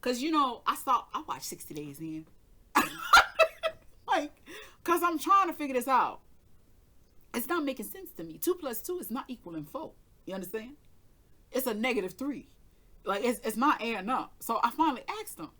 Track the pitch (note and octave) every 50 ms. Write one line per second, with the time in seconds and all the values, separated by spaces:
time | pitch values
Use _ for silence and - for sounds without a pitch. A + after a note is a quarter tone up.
0 | - B3 B3+ A#3 B3+ D#4+ D#4+ D4+ C#4+ C4 A#3+ - - - - - - - B3+ A3+
1 | - - - E3+ D#3 - C#3+ - - - - D#3+ - - D#3+ D3+ D3 D3 C#3 -
2 | E3 D#3+ D#3 D#3 D#3 - - - _ _ - - - - - - - - - -
3 | - - - - - - - - D#5+ E5 - - - D#5+ D#5+ - - - - -
4 | - - G4+ F4 D4 D4 - - - - - - - - - - - - E4+ E4+
5 | E4+ F4 E4 D4+ - D#4 F#4 - G4 F4 D4+ - D4 C#4 C4+ B3+ A#3+ C4+ C4+ B3
6 | F#3 - - - - - - - _ - - - - _ - - - _ - -
7 | - _ _ - - - - A#3+ A#3+ - E4+ F4 D4+ C#4 C4 - G#3+ G3+ - F#4+
8 | G4 D#4 - - E3+ E3 D#3 D#3+ - E4 F4+ F4+ - C4+ A#3 A3 - - F4+ F4+
9 | - - A3 C4 C4 - B3+ A#3 - F3 E3 D#3+ D3 D3 - C4 D#4+ - - -
10 | - _ _ _ - - F#3 F#3+ F#3 F#3 - A3 A3 B3 C#4+ - _ - - -
11 | _ - _ _ _ _ - - - _ - B3 B3+ B3+ A3 G#3 A3 B3+ B3+ B3+
12 | F3+ F#3 - - C4 C#4+ C#4 D3+ - - - _ - - _ _ _ - - -
13 | _ - G3 G3+ - A#3 B3 - - A3+ G#3+ G3+ B3 D4 - - G#3+ A#3 A3+ G#3
14 | F#3 G3+ B3+ A3 - - - - - - A#3 - - C4+ - - D#4 D#4+ C4+ A3
15 | - - G4+ G#4+ G#4+ - - - D#4+ D4 -